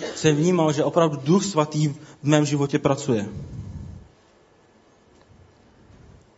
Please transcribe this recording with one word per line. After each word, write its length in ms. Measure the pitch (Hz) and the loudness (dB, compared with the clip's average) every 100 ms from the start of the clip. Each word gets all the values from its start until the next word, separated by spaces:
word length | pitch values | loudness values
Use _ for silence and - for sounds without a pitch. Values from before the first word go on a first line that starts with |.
| - | -6
jsem 220 | - 160 147 | -2 0 2
vnímal, 360 | 165 180 156 | 2 2 2
že 120 | 147 | 0
opravdu 340 | 143 160 165 143 | 0 2 2 0
Duch 200 | 131 190 | 2 2
Svatý 440 | 196 151 151 151 151 | 2 0 0 0 -2
v 80 | 143 - - | -2 -12 -8
mém 240 | 139 151 147 | 2 4 4
životě 320 | 143 139 147 | 0 0 0
pracuje. 480 | 147 135 - 113 101 - - - - - - - - _ _ _ _ _ _ _ _ _ _ _ _ - - _ _ _ - - - - _ | 0 0 0 -2 -2 -8 -12 -12 -14 -14 -14 -16 -20 _ _ _ _ _ _ _ _ _ _ _ _ -20 -20 _ _ _ -20 -20 -20 -20 _